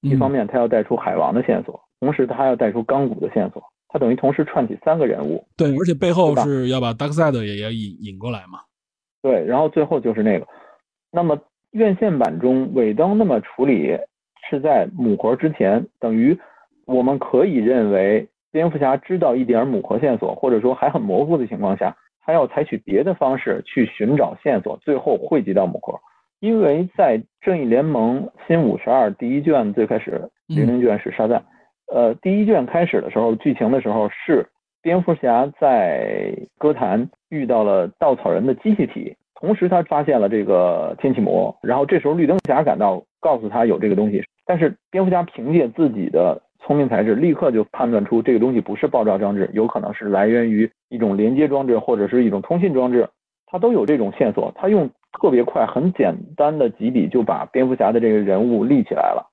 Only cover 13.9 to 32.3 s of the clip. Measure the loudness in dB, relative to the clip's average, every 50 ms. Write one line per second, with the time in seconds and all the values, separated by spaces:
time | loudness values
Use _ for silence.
13.9 | -2 -4 -6 -12 _ _ _ _ _ _ -10 -6 -6 -2 0 2 2 2 2 0
14.9 | -4 -2 0 0 0 0 0 -2 -2 0 0 -4 -2 0 0 2 2 0 -2 -4
15.9 | _ _ -4 -2 0 2 2 2 2 0 -4 -20 _ _ _ _ _ _ _ -2
16.9 | -2 0 0 0 -2 -2 -4 0 2 2 2 2 2 0 2 2 2 2 2 2
17.9 | 2 2 2 2 2 0 -2 -4 _ _ _ _ _ 0 0 0 0 0 0 0
18.9 | 0 -2 _ -4 -2 0 0 0 2 0 0 2 2 2 2 0 -2 -4 -4 -4
19.9 | -4 0 0 0 0 0 -2 -4 -4 -2 0 0 0 2 0 0 -2 0 -2 -2
20.9 | -2 -2 -2 0 0 0 0 0 0 -2 -2 -4 -6 -4 -2 -2 -2 -2 -2 -4
21.9 | -6 _ _ _ _ _ _ -2 0 0 0 0 -2 -4 -4 -4 -6 -10 _ -2
22.9 | 0 0 0 0 -2 0 0 -2 -2 -2 -2 -4 -4 -6 -6 -6 -2 -2 -2 -2
23.9 | -2 -4 -2 0 2 2 0 0 -2 -6 _ -2 -2 0 -2 -4 -10 -8 _ -2
24.9 | -2 -2 0 0 -2 -2 0 0 -2 0 0 0 0 0 0 0 -2 -8 -10 -10
25.9 | -12 -12 _ _ _ _ _ _ _ _ -2 0 0 2 2 2 2 0 -2 -4
26.9 | _ 0 2 2 2 0 -4 _ _ _ -2 -2 -2 0 0 0 2 2 2 0
27.9 | 0 0 0 0 0 -2 -6 -8 _ _ -4 0 0 2 2 2 0 -2 -2 0
28.9 | 2 2 2 0 -2 _ -6 -4 -4 -2 0 2 0 2 0 0 0 0 0 0
29.9 | 0 -4 -4 -6 -8 -8 -10 -10 _ _ _ _ -2 0 2 2 2 2 2 2
30.9 | 0 0 -4 -8 -4 -2 0 0 0 0 -2 _ _ _ _ _ _ _ _ -4
31.9 | 0 2 2 2 0 -2 _ 0